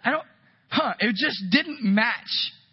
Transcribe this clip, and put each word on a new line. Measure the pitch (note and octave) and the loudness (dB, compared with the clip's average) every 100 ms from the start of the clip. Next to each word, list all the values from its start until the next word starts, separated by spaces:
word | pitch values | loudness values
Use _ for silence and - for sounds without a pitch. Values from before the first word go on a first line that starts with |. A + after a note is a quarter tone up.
I | A#3 | 0
don't, | D#4 - _ _ _ _ | -2 -6 _ _ _ _
huh, | - D4 F3+ | 0 0 0
it | G#3 G3+ | 0 2
just | D4 G#3 F#3+ | -2 -2 0
didn't | A#3 D#4+ D4 | 0 0 -4
match | G3+ G3+ A#3 F#3 - - - - _ | 2 4 2 -2 -6 -4 -4 -8 _